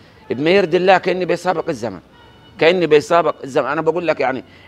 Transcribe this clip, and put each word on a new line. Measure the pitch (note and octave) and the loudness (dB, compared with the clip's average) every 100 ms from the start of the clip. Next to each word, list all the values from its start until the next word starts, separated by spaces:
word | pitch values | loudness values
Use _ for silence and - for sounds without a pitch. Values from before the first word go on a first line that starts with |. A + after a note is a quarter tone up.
| - _ - | -20 _ -8
بما | A2+ D#3 | -4 2
يرضي | G3 F3+ F3 | 2 2 0
الله | F#3 F3+ | 4 2
كأني | F#3 F3+ | 2 -4
بيسابق | E3+ E3+ F3+ E3+ D#3+ | -2 -2 -2 -4 -4
الزمن، | C3 A2+ F2+ - - - - - - | -6 -8 -10 -16 -20 -20 -20 -14 0
كأني | D#3 F#3 D#3+ | 2 2 4
بيسابق | D3+ C#3+ E3+ D#3 - | 2 4 0 0 -2
الزمن. | C#3 C3+ B2+ | -4 -2 -2
أنا | D3+ | -2
بقول | D#3+ D#3+ D#3 | -2 -2 -2
لك | D3 | -2
يعني | C3 C3 - - | -2 -4 -10 -20